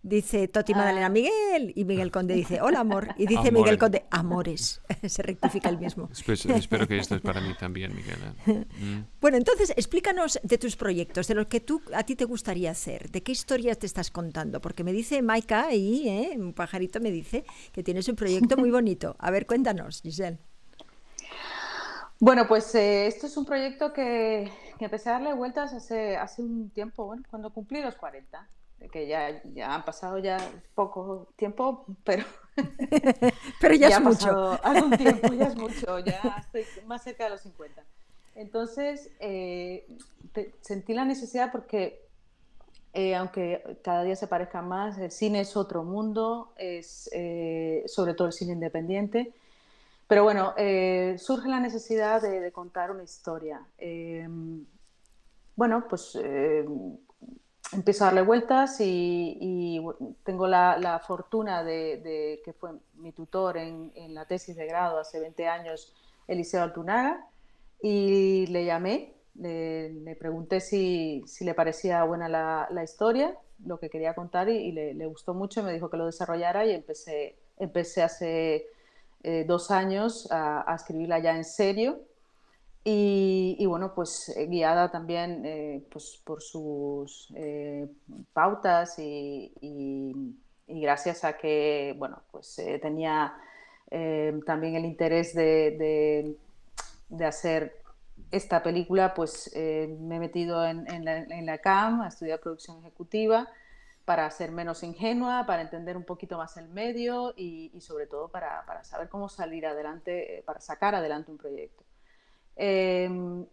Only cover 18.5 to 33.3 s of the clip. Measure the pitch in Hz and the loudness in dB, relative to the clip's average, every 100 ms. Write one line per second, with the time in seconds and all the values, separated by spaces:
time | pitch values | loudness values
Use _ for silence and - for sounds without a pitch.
18.5 | 262 247 247 226 180 170 - - 190 208 | 6 6 6 4 0 -4 -4 0 2 2
19.5 | 240 247 202 - 156 160 160 180 165 - | 2 2 0 -6 -10 -8 -6 -6 -6 -14
20.5 | - - - - - - - - - - | -20 -20 -20 -20 -20 -18 -16 -14 -14 -10
21.5 | - - - - - - - 233 247 226 | -8 -8 -8 -10 -12 -14 6 8 8 6
22.5 | 220 220 233 202 202 208 226 294 294 277 | 4 6 4 6 4 2 -2 -6 -6 -2
23.5 | 277 269 269 294 294 247 233 220 220 202 | -2 -2 -2 -4 -2 -2 0 0 0 -4
24.5 | - - - 214 214 240 247 285 269 247 | -12 -20 -10 -6 -4 -2 -2 -2 -4 -4
25.5 | 269 285 247 - 226 214 185 196 - 240 | -4 -6 -8 -6 -4 -2 -4 -6 -6 -6
26.5 | 233 208 208 220 - 202 233 262 220 214 | -6 -6 -8 -10 -8 -10 -10 -14 -14 -12
27.5 | 214 202 294 277 - 151 135 131 156 196 | -12 -8 -6 -6 -8 -14 -14 -18 -20 -18
28.5 | - - - 143 151 147 156 147 151 - | -20 -20 -20 -14 -8 -4 -2 -2 -6 -12
29.5 | 139 120 151 151 - 185 190 190 190 185 | -8 -4 -4 -4 -8 -6 -4 -2 -2 -4
30.5 | 175 - - 196 185 190 190 175 - 208 | -12 -8 -2 -2 -2 -8 -10 -12 -4 -4
31.5 | 208 262 262 - 196 - 190 - - - | 0 -2 -2 -10 -6 0 0 0 -14 -8
32.5 | - 269 - - 302 262 - 247 | -4 -4 -4 2 4 6 6 4